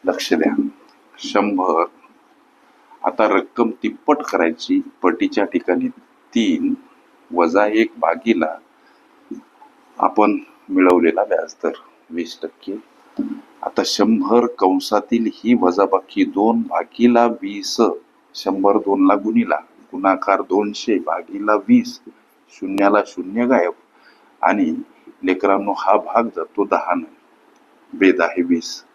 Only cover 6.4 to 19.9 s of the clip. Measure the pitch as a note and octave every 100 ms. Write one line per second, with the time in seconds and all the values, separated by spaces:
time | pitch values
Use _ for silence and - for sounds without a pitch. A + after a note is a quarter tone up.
6.4 | G#2+ D#2+ E2+ - - _ _ _ _ E2+
7.4 | E2+ F2+ G#2 A2 A2 - D#2+ E2+ A#2 F#2+
8.4 | D#2 D#2+ _ _ _ _ _ _ _ -
9.4 | _ _ - _ _ - - - G#2 G2
10.4 | - _ - F#2 F#2 F2+ E2 E2 - E2
11.4 | - - D#2+ D2 - _ _ E2 D#2+ -
12.4 | - _ - G#2 - _ _ - - -
13.4 | - _ - - A#2 - G#2 A2+ F#2 A#2+
14.4 | A#2+ - F#2+ F#2 - G#2 - A#2 A2 -
15.4 | A2+ A#2+ F#2 F2+ G2 G2 - G2+ F#2 F2+
16.4 | G#2+ A#2 A2+ E2 E2+ - A#2+ A#2 A#2 A2
17.4 | G2 G#2 F#2+ - G#2+ - _ _ _ -
18.4 | G2 G2 G2+ G#2 G2+ G2 F#2+ G2+ G#2+ A2+
19.4 | G#2 D2+ - _ _